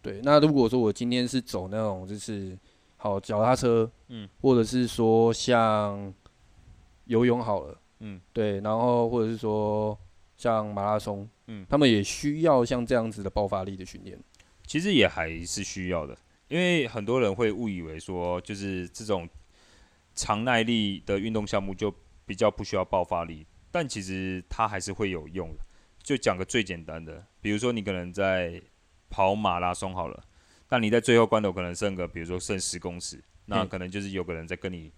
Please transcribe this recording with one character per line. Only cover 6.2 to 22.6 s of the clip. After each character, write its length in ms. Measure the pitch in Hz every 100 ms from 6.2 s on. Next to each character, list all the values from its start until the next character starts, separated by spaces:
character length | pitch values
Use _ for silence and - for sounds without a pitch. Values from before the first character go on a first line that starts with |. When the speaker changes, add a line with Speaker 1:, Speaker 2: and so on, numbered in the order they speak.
| _ _ _ _ - - _ _
Speaker 1:
游 200 | - 113
泳 160 | 123 120
好 200 | 117 101
了， 180 | 73 - _ _
Speaker 2:
嗯。 200 | 110 95 _
Speaker 1:
对， 280 | - 107 98
然 160 | 107 113
后 320 | 123 120 117
或 160 | 120
者 60 | 110
是 60 | 113
说 600 | 110 107 107 107 107 104 - _ _ _
像 300 | 120 110 107
马 180 | 104
拉 140 | 101 107
松， 300 | - 101 104 _ -
Speaker 2:
嗯。 180 | 107 95
Speaker 1:
他 100 | 143
们 100 | 143
也 140 | 107
需 380 | 101 - 147 151
要 240 | 165 135
像 200 | 120 127
这 100 | 117
样 160 | 127 113
子 120 | 104
的 80 | 98
爆 160 | 104 98
发 160 | 98
力 140 | 95 95
的 80 |
训 180 | 92 -
练。 160 | 95 92 - _ _ _ -
Speaker 2:
其 140 | 151
实 120 | 185
也 140 | 165 95
还 380 | - 80 82
是 180 | 85 -
需 260 | 98 - 90
要 180 | 87 73
的， 100 | - _ _ _
因 100 | 160
为 300 | 180 170 123
很 160 | 117
多 160 | 104 127
人 120 | 113
会 200 | 95 113
误 160 | 101 117
以 140 | 92
为 180 | 82 80
说， 400 | - 90 87 90
就 140 | -
是 340 | 104 98 92 87
这 160 | -
种 240 | 107 98 85 - _ _ _ _ _ _ _
长 280 | - - 107
耐 180 | 120 120
力 400 | 113 117 104 98 -
的 120 | 98
运 140 | 110
动 140 | 110 101
项 160 | 104
目 120 | 98
就 200 | 95 104 - _ - -
比 80 |
较 160 | 95 107
不 140 | -